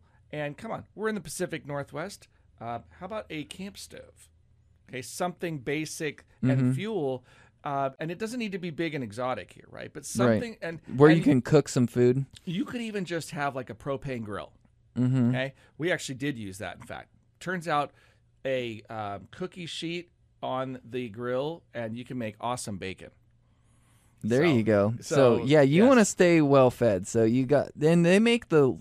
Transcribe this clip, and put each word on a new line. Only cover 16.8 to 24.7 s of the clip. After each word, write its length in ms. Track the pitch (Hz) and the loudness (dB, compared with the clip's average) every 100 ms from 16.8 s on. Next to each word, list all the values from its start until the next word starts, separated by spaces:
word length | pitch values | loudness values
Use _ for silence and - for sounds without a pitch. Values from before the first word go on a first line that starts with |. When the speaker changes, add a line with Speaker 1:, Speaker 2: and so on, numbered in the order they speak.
Speaker 1:
fact, 260 | - 82 - _ _ - | -14 -16 -16 _ _ -14
turns 280 | 175 180 165 | -8 -8 -2
out 240 | 147 143 _ _ _ _ _ | -2 -4 _ _ _ _ _
a, 380 | 135 131 120 107 - | -4 -4 -4 -10 -12
um, 380 | 113 104 101 95 | -10 -10 -10 -14
cookie 340 | - 180 185 160 | -12 -12 -12 -12
sheet 440 | - 165 175 - _ _ _ | -10 -8 -8 -12 _ _ _
on 380 | 127 127 131 127 | -8 -6 -6 -10
the 240 | 120 123 120 | -10 -10 -8
grill, 540 | 107 120 127 147 170 _ | -8 -4 -4 -4 -8 _
and 220 | 120 113 117 | -10 -10 -10
you 80 | |
can 140 | 123 127 | -10 -8
make 180 | 110 - | -8 -8
awesome 360 | 117 123 - 95 | -8 -6 -8 -10
bacon. 340 | 95 87 80 _ _ _ _ _ _ _ _ _ _ _ | -10 -12 -16 _ _ _ _ _ _ _ _ _ _ _
Speaker 2:
There 220 | 107 123 170 | 0 2 4
Speaker 1:
So, 60 | |
Speaker 2:
you 80 | 123 | 2
go. 300 | 110 | 4